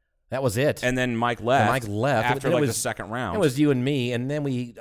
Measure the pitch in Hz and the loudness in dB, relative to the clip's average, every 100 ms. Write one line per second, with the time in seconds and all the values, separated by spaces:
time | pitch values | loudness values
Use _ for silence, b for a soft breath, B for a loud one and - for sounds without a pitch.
0 | _ _ _ 127 135 110 143 123 123 127 | _ _ _ -2 0 2 0 2 -2 0
1 | 127 113 120 120 113 135 107 131 110 101 | 0 0 0 0 2 4 4 2 -2 -2
2 | 131 123 120 131 131 123 143 113 120 110 | 2 2 2 0 0 2 2 0 -4 -6
3 | 98 117 117 214 165 127 151 131 127 143 | -8 -6 -4 0 0 4 2 4 0 0
4 | 120 120 127 147 143 123 120 107 | -2 -2 -4 -4 -2 -4 -6 -4